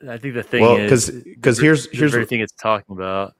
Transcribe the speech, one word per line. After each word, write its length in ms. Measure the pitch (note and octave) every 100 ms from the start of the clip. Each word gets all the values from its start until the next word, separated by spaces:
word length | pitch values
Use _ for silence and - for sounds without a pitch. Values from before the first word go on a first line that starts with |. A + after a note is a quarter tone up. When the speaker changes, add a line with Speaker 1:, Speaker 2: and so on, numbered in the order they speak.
| C3+
Speaker 1:
I 100 | A#2
think 160 | C3+ A#2+
the 60 |
thing 200 | - A#2+
Speaker 2:
Well, 160 | A2+ A2
Speaker 1:
is, 120 | G#2
Speaker 2:
'cause, 340 | C3 - B2 D3 -
'cause 160 | - A2+
Speaker 1:
the, 60 |
Speaker 2:
here's, 240 | C#3 D3+ -
Speaker 1:
the 100 | B2+
Speaker 2:
here's 140 | D3
Speaker 1:
very 120 | A#2+
Speaker 2:
what 60 | A2+
Speaker 1:
thing 100 | A#2+
it's 160 | G#2+ -
talking 400 | A2 G#2+ - F#2+
about. 400 | F#2 F#2+ G2 _